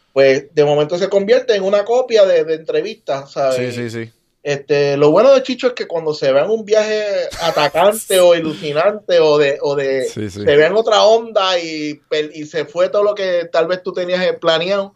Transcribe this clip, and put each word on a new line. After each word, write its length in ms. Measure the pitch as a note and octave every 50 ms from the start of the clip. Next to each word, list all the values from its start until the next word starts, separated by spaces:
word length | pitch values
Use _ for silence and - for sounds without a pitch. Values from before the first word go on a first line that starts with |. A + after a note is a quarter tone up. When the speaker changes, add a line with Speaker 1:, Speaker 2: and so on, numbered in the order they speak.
| _ _ _
Speaker 1:
pues 420 | C3+ C#3 C3+ - D3+ C#3+ - _
de 100 | D3+ D3
momento 320 | D3 D3 D3 D3+ D3 F3 F3
se 100 | G3 F3+
convierte 460 | G3 G3 G3+ G3 A#3+ B3+ B3+ - A3
en 60 | G3 F#3
una 220 | G3 G#3 G#3 G3+
copia 400 | G#3+ A#3 B3+ B3+ B3 A#3 G#3 G3
de, 180 | F#3+ F3+ E3 D#3
de 100 | D#3+ D#3+
entrevistas, 760 | D#3+ E3 - D3+ D3+ D#3 G#3 A3+ - _ - C#3+ C#3 C#3 - -
¿sabes? 420 | D#3 C#3 C3+ C3 B2+ B2 B2 A2+
Speaker 2:
Sí, 160 | B2 A#2+ A#2
sí, 140 | A2 A#2 A2+
sí. 80 | A2+ - _ _ _ _ _ _
Speaker 1:
Este, 540 | C#3+ C#3+ C#3 C#3 - D3 C#3+ C#3+ C#3+ C#3+
lo 140 | C#3 D3 D3
bueno 240 | D#3 F#3+ A3+ C4+ C#4
de 80 | C4 C4+
Chicho 240 | - B3+ A#3+ -
es 60 | B3 B3
que 120 | - G#3
cuando 280 | - E3 E3 D#3+ D#3 D3+
se 180 | - D#3 C3+ C3
ve 80 | C#3
en 80 | D#3 G3
un 160 | A3 A3+ G#3+
viaje 640 | G3 G#3 G#3+ G#3+ G#3+ G#3+ G#3+ G#3 G3+ G3 F#3 E3+ - -
atacante 840 | - E3+ E3 D#3+ D#3+ D3+ C#3 - D#3+ F3+ G#3 G#3+ A3 - - G3 F#3
o 140 | F3+ F3 E3+
ilusionante 840 | E3+ D#3+ D#3 D3+ D#3 E3 D3+ C#3+ D3+ E3+ G3+ G#3+ G#3 G3+ - F3+ E3+
o 160 | D#3+ D#3 D3
de, 220 | D3+ D3 C#3 C#3+ -
o 160 | E3 D3 C#3
de, 380 | C#3+ C#3 C3+ C3+ C3+ - - -
Speaker 2:
Sí, 160 | - G#2+ G#2
sí. 100 | F2+ G2+
Speaker 1:
se 160 | G#2 B2 C#3+
ve 80 | D3 D3+
en 80 | E3 F#3+
otra 300 | A3 A3+ B3+ G#3+ G3 G3
onda 560 | G#3 A3+ A3+ A#3 A3+ A3 G#3 F#3+ F#3 F#3 F3
y 420 | E3+ D#3+ D#3+ D#3 D3+ D3+ C#3+ D3 _ _
pel-, 220 | D#3+ D3+ D3+ D3+ D#3
y 120 | D#3+ D3+
se 180 | D3+ - D#3+ C#3+
fue 240 | C#3+ - E3+ F#3 F#3
todo 140 | F#3+ G#3 G#3
lo 120 | G#3 G#3
que 360 | G3+ F#3+ F#3+ F3+ F3 E3+ E3+ -
tal 140 | E3+ E3
vez 160 | E3 F3+ F#3 -
tú 100 | F#3+ F3+
tenías, 320 | F#3 F3+ F3+ F3+ F3+ F#3
eh, 80 | F3 E3
planeado. 640 | E3 - E3 D#3+ D#3+ E3+ F3+ G3+ G3+ G3 G3 -